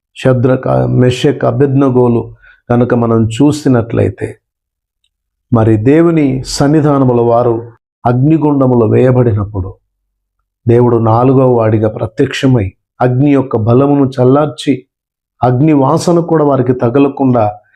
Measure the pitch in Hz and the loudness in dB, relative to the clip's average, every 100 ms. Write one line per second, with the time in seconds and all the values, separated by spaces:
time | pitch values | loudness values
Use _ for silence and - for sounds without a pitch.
0 | _ - 131 123 127 131 - 127 123 123 | _ -4 -2 0 0 -2 -2 -2 0 0
1 | 123 127 151 139 123 120 139 135 139 123 | 0 0 -2 -2 -2 0 0 0 0 2
2 | 123 117 - - _ _ - 120 120 120 | 0 0 -4 -14 _ _ -4 -2 0 0
3 | 117 113 113 110 143 143 143 123 113 113 | 0 0 0 0 0 0 0 0 0 -2
4 | 101 - 107 - _ _ _ _ _ _ | -4 -4 -10 -12 _ _ _ _ _ _
5 | _ _ _ _ _ 117 110 110 113 156 | _ _ _ _ _ 0 2 0 2 2
6 | 170 160 139 131 127 - 143 156 147 143 | 2 2 0 -2 -6 -4 0 2 2 2
7 | 131 120 117 117 123 113 113 - _ _ | 2 2 2 2 0 -2 -8 -20 _ _
8 | 120 123 143 160 147 143 127 123 110 117 | -4 0 0 0 0 0 2 2 2 2
9 | 127 127 120 104 101 107 90 - _ _ | 2 2 0 -2 -4 -8 -10 -14 _ _
10 | _ _ _ _ _ _ 113 120 120 117 | _ _ _ _ _ _ 0 2 2 2
11 | 113 113 127 135 131 120 110 110 110 - | 2 2 2 2 2 2 0 0 -2 -4
12 | 113 - 135 - 135 127 95 - _ - | -8 -4 -4 -2 0 0 -2 -10 _ -4
13 | 127 127 147 139 131 117 107 123 143 143 | -2 0 2 0 0 -4 0 2 2 0
14 | 131 131 127 139 151 127 147 127 - _ | 0 0 2 2 0 -4 -4 -4 -8 _
15 | _ _ _ _ 127 127 156 143 135 160 | _ _ _ _ -2 2 2 2 2 0
16 | 175 175 165 160 147 131 127 123 120 135 | 0 0 0 0 2 0 0 -2 0 0
17 | 139 - 135 120 104 104 _ | 0 0 0 0 -2 -4 _